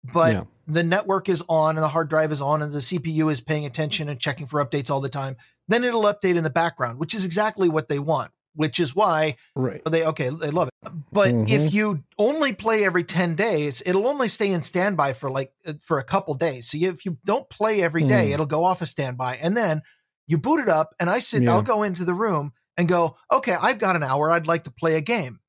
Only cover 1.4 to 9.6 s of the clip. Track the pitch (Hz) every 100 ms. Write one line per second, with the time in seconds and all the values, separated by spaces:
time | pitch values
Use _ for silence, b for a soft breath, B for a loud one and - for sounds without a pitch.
1.4 | - 160 156 160 156 156 156 156 156 147
2.4 | 143 156 151 143 135 180 160 156 156 143
3.4 | - 156 147 127 151 - 147 131 - 127
4.4 | 139 151 131 151 131 139 135 143 135 127
5.4 | b b - 226 247 226 208 208 190 175
6.4 | 156 151 170 - 123 120 156 226 185 170
7.4 | 214 214 180 156 151 143 143 147 117 _
8.4 | _ 151 156 - 160 151 208 156 156 -
9.4 | b -